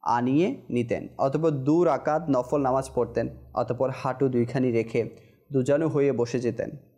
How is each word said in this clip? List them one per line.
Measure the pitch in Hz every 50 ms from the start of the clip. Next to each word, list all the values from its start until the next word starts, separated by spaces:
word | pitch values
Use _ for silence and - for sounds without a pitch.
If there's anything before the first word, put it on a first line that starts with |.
আনিয়ে | - - 120 120 123 127 131 147 175 220 277 - - -
নিতেন। | 120 120 120 117 101 85 - - -
অতঃপর | - 113 139 135 151 160 165
দু | 151 135 131 139 156 170 175
রাকাত | 165 143 127 - 151 151 156 170 156
নফল | 135 127 123 - - 147
নামাজ | 139 127 127 135 135 - -
পড়তেন। | 127 117 113 - - 117 131 - - - - -
অতঃপর | - 123 120 123 120 131 131
হাঁটু | 135 - - 139 127 - 143 135
দুইখানি | 127 120 120 117 123 143 127 127
রেখে | 113 113 110 113 - 123 107 - - - - _ _ _ _ _ 139
দুজানু | 135 123 135 143 151 160
হয়ে | 156 131 147 143 139
বসে | 127 117 117 117 - 127
যেতেন। | 123 117 107 117 - - 160 143 - _ _